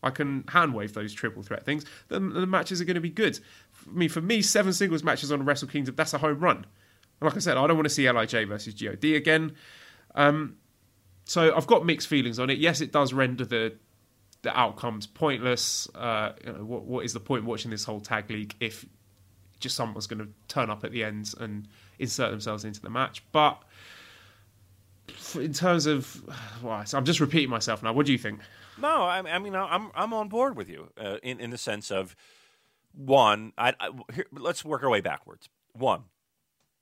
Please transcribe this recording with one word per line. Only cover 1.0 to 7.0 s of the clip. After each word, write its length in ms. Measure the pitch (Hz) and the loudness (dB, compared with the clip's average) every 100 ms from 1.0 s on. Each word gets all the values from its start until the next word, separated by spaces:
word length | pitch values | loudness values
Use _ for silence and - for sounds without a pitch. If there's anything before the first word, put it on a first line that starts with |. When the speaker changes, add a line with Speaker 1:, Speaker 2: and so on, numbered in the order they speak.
| 107 | -8
Speaker 1:
triple 300 | 104 117 104 | -4 -6 -6
threat 220 | 98 107 | -8 -6
things. 200 | - 151 147 - _ | -2 -4 -4 -20 _
Then 240 | 190 196 | -4 -2
the 160 | 151 185 | -2 0
matches 340 | 190 170 180 | 0 0 -4
are 40 | |
gonna 160 | 175 175 | -2 -2
be 100 | 165 | -2
good. 300 | 165 208 - - - _ - - | 0 0 0 -14 -20 _ -20 -10
I 40 | |
mean, 180 | 156 165 | 0 0
for 120 | 165 | 0
me, 200 | 170 226 | 2 4
seven 300 | - 214 190 | 6 4 4
singles 300 | 180 196 160 | 2 2 2
matches 300 | 151 123 139 | 0 0 0
on 120 | 147 | 0
Wrestle 220 | 135 139 135 | 2 0 0
Kingdom, 300 | 147 131 131 | -4 -2 -2
that's 180 | 156 | -2
a 40 | 147 | 0
home 200 | 151 143 | 0 2
run. 200 | 175 - - _ _ _ | 0 0 -4 _ _ _